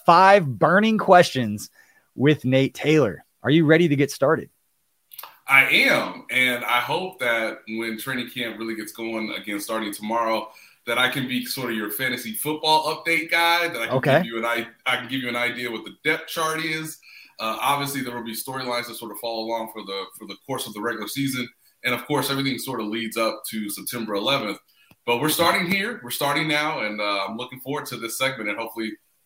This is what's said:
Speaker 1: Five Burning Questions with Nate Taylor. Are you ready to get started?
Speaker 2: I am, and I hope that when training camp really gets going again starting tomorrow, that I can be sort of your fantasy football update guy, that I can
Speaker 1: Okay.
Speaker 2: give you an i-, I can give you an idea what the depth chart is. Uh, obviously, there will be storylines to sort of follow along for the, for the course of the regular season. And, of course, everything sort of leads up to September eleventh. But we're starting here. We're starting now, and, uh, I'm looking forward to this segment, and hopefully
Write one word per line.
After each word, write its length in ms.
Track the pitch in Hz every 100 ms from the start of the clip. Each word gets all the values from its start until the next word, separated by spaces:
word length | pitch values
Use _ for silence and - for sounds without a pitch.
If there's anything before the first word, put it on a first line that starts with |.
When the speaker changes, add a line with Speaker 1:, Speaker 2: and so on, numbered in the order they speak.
Speaker 1:
Five 420 | - 170 190 202 147 110
Burning 400 | 151 190 220 220
Questions 720 | - 180 170 131 110 104 - _ _ _ _
with 300 | - 139 147
Nate 300 | 127 131 135
Taylor. 500 | - 147 156 113 73 _ _
Are 80 | 117
you 140 | 160
ready 240 | 151 160 175
to 80 | 143
get 140 | 135
started? 400 | - 139 160 - _ _ _ _ _ _ - - - -
Speaker 2:
I 160 | 135 135
am, 560 | 180 269 - - - -
and 340 | 127 127 120
I 160 | 120 120
hope 400 | 123 165 185 -
that 400 | 123 113 110 110 -
when 280 | 113 113 107
training 320 | 135 127 110
camp 280 | 127 117 104
really 160 | 113
gets 180 | 107 104
going 380 | - 113 113 107
again 300 | 101 104 101
starting 320 | - 110 104
tomorrow, 580 | 101 107 113 113 110 - - - _ -
that 120 | 120
I 100 | 127
can 180 | 135 127
be 180 | 123 -
sort 240 | 135 120
of 60 | 110
your 140 | 104
fantasy 420 | - 127 123 113
football 600 | 107 151 156 156 156 151
update 360 | 156 165 165 165
guy, 380 | 170 170 170 165
that 120 | 123
I 60 | 113
can 100 | 131
Speaker 1:
Okay. 200 | 139 147
Speaker 2:
give 80 | 185
you 120 | 113
an 60 |
i-, 240 | 117 117 - - 127
I 100 | 123
can 120 | 120
give 140 | 131
you 60 | 123
an 80 | 120
idea 340 | 120 120 120
what 140 | 110
the 100 | 104 98
depth 240 | 151 160 -
chart 320 | 165 160 160
is. 340 | 160 160 156 - - - - -
Uh, 200 | 110 110
obviously, 400 | 127 139 139 139
there 120 | 123
will 100 | 120
be 80 | 113
storylines 520 | 110 - 131 123 120 120
to 60 |
sort 180 | 107 113
of 60 | 101
follow 240 | 117 113
along 260 | 110 113 110
for 100 | 110
the, 220 | 98 98 92 -
for 80 | 98
the 100 | 95 -
course 200 | 127 110
of 80 |
the 60 | 104
regular 280 | 117 110 104
season. 400 | 139 139 127 117 _ _ _
And, 100 | 123
of 100 | 123 -
course, 240 | 143 139
everything 280 | 135 135 113
sort 220 | 131 117
of 60 | 107
leads 300 | 113 113 113
up 260 | 110 110 -
to 180 | 110 104
September 440 | 101 92 120 110
eleventh. 440 | 101 120 139 104 95 _ _ _ _
But 160 | 120 120
we're 80 | 156
starting 420 | 156 170 196 175
here. 300 | 196 214 226
We're 80 | 117
starting 380 | - 143 151 156
now, 320 | 147 151 143
and, 200 | 107 107
uh, 260 | 104 101 98
I'm 80 | 113
looking 240 | 123 127
forward 260 | 135 147 135
to 100 | 117
this 220 | 113 -
segment, 300 | 131 113 104
and 100 | 104
hopefully 340 | 113 113 110 - _ _